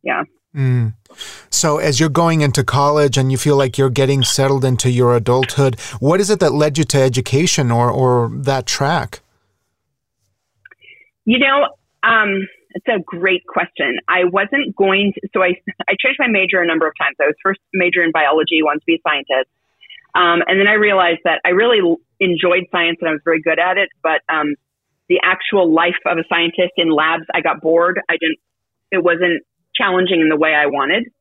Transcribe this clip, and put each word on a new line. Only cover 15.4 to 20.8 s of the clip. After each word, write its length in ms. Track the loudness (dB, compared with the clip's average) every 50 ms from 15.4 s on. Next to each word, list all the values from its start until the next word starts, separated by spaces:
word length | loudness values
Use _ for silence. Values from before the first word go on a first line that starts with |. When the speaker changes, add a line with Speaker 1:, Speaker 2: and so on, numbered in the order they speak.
Speaker 1:
I, 140 | 0 0 0 -4 _ -14 -12 _ -6 -6
I 60 | -4 -2
changed 200 | -2 -2 -2 -2
my 80 | -2
major 340 | 0 0 0 0 0 0 0
a 60 | 0
number 180 | 0 0 0 0
of 60 | -2 -2 -4
times. 160 | -6 -6 -2 0
I 40 | 0
was 100 | 0 0 _
first 180 | -2 -4 -4 -4 _ _ -4
major 300 | -2 0 0 0 0 0
in 80 | 0
biology, 500 | 0 0 0 2 2 0 0 0 0 0
wanted 200 | 0 0 -2 -2
to 40 | _
be 100 | -2 -2
a 60 | -2 _ -4
scientist. 400 | -4 -4 -4 -2 -2 -2 -2 _ _ _ _ _ _ _ -20 -20 -20 -20 _ _ 0
Um, 300 | 2 2 2 2 2 0
and 120 | 0 2 2
then 80 | 2
I 60 | 2 2
realized 460 | 2